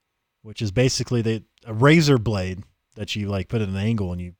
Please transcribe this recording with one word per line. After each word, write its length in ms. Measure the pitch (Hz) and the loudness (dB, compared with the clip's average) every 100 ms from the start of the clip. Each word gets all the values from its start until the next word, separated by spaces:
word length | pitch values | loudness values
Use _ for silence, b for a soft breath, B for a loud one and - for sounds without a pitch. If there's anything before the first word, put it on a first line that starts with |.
| _ _ _ _ | _ _ _ _
which 200 | 110 - | -20 -8
is 80 | 107 | -4
basically 500 | 101 127 - 120 120 | 0 0 0 -2 0
the, 220 | 110 110 - _ 117 | 0 -4 -8 _ -12
a 80 | |
razor 440 | 110 139 165 147 131 | 2 6 6 6 4
blade 460 | 104 101 92 92 - _ _ - | 2 -2 -4 -8 -14 _ _ -12
that 200 | 101 107 | -8 -6
you, 140 | 101 | -4
like, 180 | 98 92 | -4 -4
put 120 | 117 | -4
at 80 | 101 | -2
an 80 | 98 | -2
angle 340 | 107 113 92 | -2 -2 -4
and 80 | 87 | -6
you 140 | 87 | -10